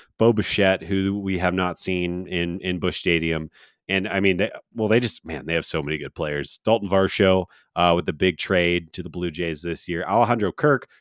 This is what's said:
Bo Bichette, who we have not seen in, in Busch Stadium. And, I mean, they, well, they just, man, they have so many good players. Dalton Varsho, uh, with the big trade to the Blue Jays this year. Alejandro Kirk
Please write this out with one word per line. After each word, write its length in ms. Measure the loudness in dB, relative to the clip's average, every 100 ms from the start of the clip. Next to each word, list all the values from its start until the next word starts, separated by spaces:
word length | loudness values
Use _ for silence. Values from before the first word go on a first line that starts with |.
| _ 2
Bo 140 | 4
Bichette, 500 | 4 2 2 4 2
who 360 | 0 -2 0 -2
we 200 | -2 0
have 160 | 0
not 240 | 0 -2 -2
seen 480 | -4 -2 -2 -4 -6
in, 340 | -4 -4 -4
in 180 | -4 -4
Busch 180 | -4 -2
Stadium. 520 | 0 0 0 -2 -6 _ -20 _ -4
And, 180 | -2 -2
I 140 | 0
mean, 160 | 2 2
they, 140 | -2 -4 -12
well, 120 | -2 2
they 120 | 4
just, 240 | 2 -4
man, 220 | -8 -10 -4
they 80 |
have 100 | -4 -2
so 160 | -4
many 160 | -4 -6
good 160 | -8
players. 460 | -6 -4 -4 -6 -4
Dalton 240 | 2 2 2
Varsho, 580 | 2 2 4 4 4 0 _ _
uh, 180 | 0 4 4
with 100 | 0
the 60 |
big 240 | 0 0 0
trade 540 | 0 2 2 0 -4
to 100 | -10
the 80 | -10
Blue 220 | -6 -6
Jays 300 | -4 -6 -6
this 260 | -6 -8 -6
year. 160 | -6
Alejandro 480 | 0 2 2 2 -2
Kirk 360 | 0 2 2 -2 _